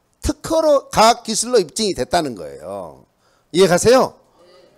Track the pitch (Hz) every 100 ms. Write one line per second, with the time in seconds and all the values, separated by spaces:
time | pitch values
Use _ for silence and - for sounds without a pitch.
0 | _ _ - - - 320 311 277 - -
1 | 220 233 - 220 233 247 160 - 208 143
2 | 127 175 147 101 76 67 82 101 85 65
3 | _ _ _ _ _ 165 190 175 220 254
4 | 170 - _ _ _ _ _